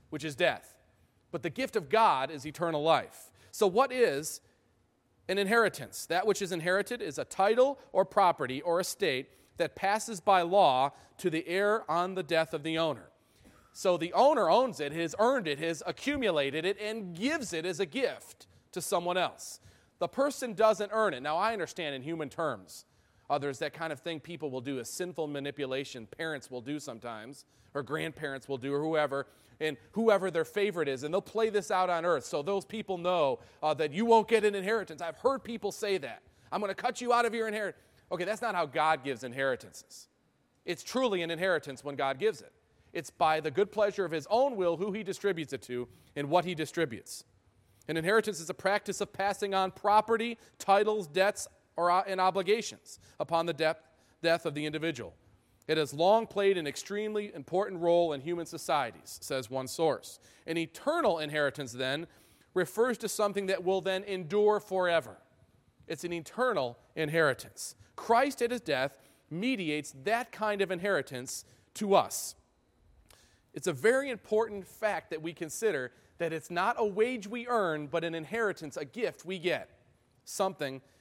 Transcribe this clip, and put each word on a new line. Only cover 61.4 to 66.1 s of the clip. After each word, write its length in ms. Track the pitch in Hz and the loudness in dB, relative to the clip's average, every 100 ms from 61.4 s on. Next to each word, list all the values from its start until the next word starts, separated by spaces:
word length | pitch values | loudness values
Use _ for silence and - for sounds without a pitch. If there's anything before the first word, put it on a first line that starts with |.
| 143 139 131 | 0 0 -8
then, 360 | 123 131 147 170 _ _ _ _ | -4 -2 -2 -6 _ _ _ _
refers 440 | 185 175 - 247 226 | -2 -2 0 0 0
to 100 | 214 | -4
something 380 | - 208 202 190 | 0 0 0 -2
that 160 | 196 | -2
will 180 | 180 190 | 0 0
then 220 | 185 190 | 0 -4
endure 560 | 202 190 160 202 208 208 | -4 -8 -2 4 4 4
forever. 640 | - 190 180 165 117 95 _ _ _ _ _ _ - | 0 0 2 2 0 -14 _ _ _ _ _ _ -12
It's 160 | 123 | -8
an 100 | 170 | -6